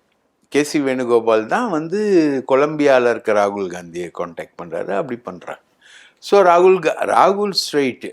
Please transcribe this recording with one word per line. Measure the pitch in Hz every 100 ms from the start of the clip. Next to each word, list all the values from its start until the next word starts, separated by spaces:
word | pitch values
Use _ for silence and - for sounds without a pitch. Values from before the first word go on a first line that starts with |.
| _ _ _ _ _
கே | 139
சி | 147 156
வேணுகோபால் | 135 131 123 120 110 110 107
தான் | 190 240
வந்து | 160 160 202 214 190 151 135 -
கொலம்பியால | 131 147 156 143 131 120
இருக்க | 113 -
ராகுல் | 104 101 101 95
காந்தியை | 87 87 85 87 -
கான்டாக்ட் | 85 85 90 -
பண்றாரு, | 85 80 101
அப்படி | 98 139 117 -
பண்றாரு. | 123 - - _ _ _ - - _
So | - 202
ராகுல் | 190 175 185 185
கா-, | 156 - 95
ராகுல் | 107 160 196 208
ஸ்ட்ரெயிட் | 185 - 151 135 110 104